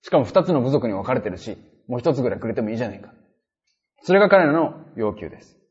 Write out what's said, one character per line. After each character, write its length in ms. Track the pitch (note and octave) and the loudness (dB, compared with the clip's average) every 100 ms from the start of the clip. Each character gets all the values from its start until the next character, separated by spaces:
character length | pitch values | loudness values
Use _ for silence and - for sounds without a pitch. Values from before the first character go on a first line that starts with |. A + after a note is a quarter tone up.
し 60 | - | 0
か 100 | E3 | 0
も 60 | B2 | 2
二 180 | F#3+ | 0
つ 100 | F3+ | 2
の 80 | D#3 | 0
部 80 | B2 | 0
族 180 | C#3 A#2 | 0 -2
に 60 | |
分 100 | F#2+ | -6
か 100 | G2 | -4
れ 80 | - | -4
て 80 | G#2 | -4
る 80 | F#2 | -10
し、 200 | - G2+ _ _ - | -12 -14 _ _ -10
も 100 | B2 | -4
う 20 | |
一 140 | D#3+ | -2
つ 80 | C3+ | 0
ぐ 80 | A#2+ | -2
ら 80 | F#2+ | -4
い 20 | |
く 80 | A#2 | -6
れ 60 | |
て 80 | G2+ | -6
も 80 | A2 | -4
い 40 | |
い 40 | A2+ | -4
じ 60 | |
ゃ 60 | A#2+ | -6
な 60 | G2 | -8
い 60 | |
か。 100 | - _ _ _ _ _ _ _ _ _ | -20 _ _ _ _ _ _ _ _ _
そ 120 | - | 2
れ 60 | F#3+ | 4
が 100 | G3+ | 6
彼 160 | G3 D#3+ | 6 6
ら 60 | |
の 240 | D#3 D3 - - - | 2 0 -6 -18 -6
要 180 | G#2+ | -4
求 160 | - D#2+ | -4 -12
で 120 | - | -16
す。 160 | _ _ _ | _ _ _